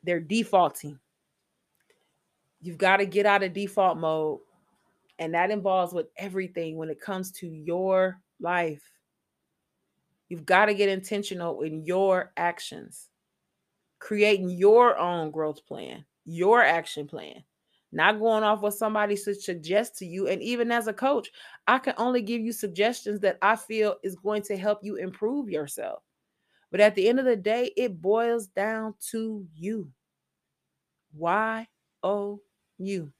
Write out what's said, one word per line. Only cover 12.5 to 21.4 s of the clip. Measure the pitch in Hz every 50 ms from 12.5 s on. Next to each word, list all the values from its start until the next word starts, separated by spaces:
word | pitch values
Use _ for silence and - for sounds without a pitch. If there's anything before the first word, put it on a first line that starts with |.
| 170 - - - - - 65 - - - - _ _ _ _ _ _ _ _ _ _ _ _ _ _ _ _ _ _ _
creating | - - 208 208 208 208 214 196 185 180
your | 180 175 190 202 214 233 247 240 -
own | - 160 175 175 170 160 156
growth | 151 156 156 151 147 147 _
plan, | _ - - - - - - 151 _ _ _ _
your | - 165 165 180 196 226 240 226
action | 139 165 170 156 - - 151 143
plan, | 143 - - 85 73 - - - _ _ _ _ _ _ _ _ _
not | - - 156 190 214
going | 214 214 226 220 214 220
off | 208 214 202 202
what | 208 208
somebody | - 226 214 214 214 208 202 208
should | 196 202 208 202 202
suggest | - - 180 170 151 160 185 214 233 233 - -
to | 190
you. | 170 165 190 196
And | - 185 180
even | - 220 247 240 233 233
as | 233 240 214
a | 214 208
coach, | - 254 269 294 247 - - _ -